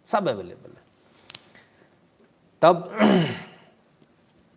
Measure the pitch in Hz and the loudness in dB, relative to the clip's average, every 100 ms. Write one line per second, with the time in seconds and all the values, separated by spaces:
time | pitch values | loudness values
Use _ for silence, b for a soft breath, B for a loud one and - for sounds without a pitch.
0 | - 214 170 104 87 - - - _ _ | -4 -4 -2 -6 -10 -18 -20 -20 _ _
1 | B B B B B B B B B B | B B B B B B B B B B
2 | _ _ _ _ _ - 160 175 180 - | _ _ _ _ _ 2 4 4 -4 0
3 | 214 185 147 113 B B B _ _ _ | 2 2 0 -6 B B B _ _ _
4 | _ _ _ _ _ | _ _ _ _ _